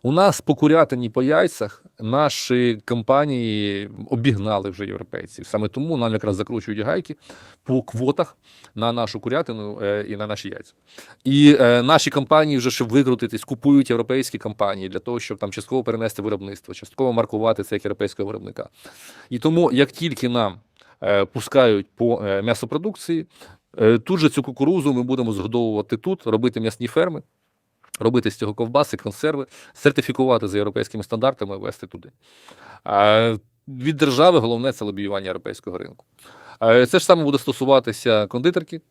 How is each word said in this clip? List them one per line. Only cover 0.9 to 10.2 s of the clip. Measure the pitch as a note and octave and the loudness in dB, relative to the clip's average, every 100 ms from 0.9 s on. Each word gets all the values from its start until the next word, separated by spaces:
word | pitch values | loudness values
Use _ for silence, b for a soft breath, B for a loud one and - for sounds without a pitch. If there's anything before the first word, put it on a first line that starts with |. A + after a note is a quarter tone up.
| B2 A#2+ | 0 -2
по | A#2+ | -2
яйцях | C3 D#3+ F#3 - G#2 - _ _ | 2 2 2 -2 -10 -10 _ _
наші | A2 C3 D3 - - B2 B2 G#2+ - | -4 0 0 -2 -2 0 2 -2 -4
компанії | A#2+ A2 C3+ D3 C3 A2+ G#2+ G2+ G2 G2+ A2 - | -4 2 2 2 -2 -4 -2 -4 -6 -10 -14 -6
обігнали | B2 C3 G#2 G#2 G#2 G2 | 0 0 0 0 -2 -4
вже | F2+ G2+ | -8 -10
європейців. | G2 - - - - - | -10 -12 -12 -14 -18 -6
Саме | G#2 G#2+ | -4 -4
тому | - D#3 D3+ | -6 -6 -2
нам | A#2 | -2
якраз | A2 G#2+ G2 | -2 -4 -4
закручують | G#2+ A#2 G#2+ G#2+ | -6 -8 -8 -6
гайки | G#2+ E3+ - D3+ B B B B | -4 -4 -6 -18 B B B B
по | - B2+ | -4 -4
квотах | - A2+ B2+ C#3+ E3+ _ b b b G#2+ | -4 -4 -2 -2 -4 _ b b b -6
на | A#2 | -4
нашу | A#2+ A2 G#2+ | -2 -6 -6
курятину, | A#2 C#3 E3 A2 G#2 G#2 | -4 -4 -4 -10 -12 -6
е, | G2+ G#2 G#2 | -4 -4 -6
і | |
на | G2+ | -8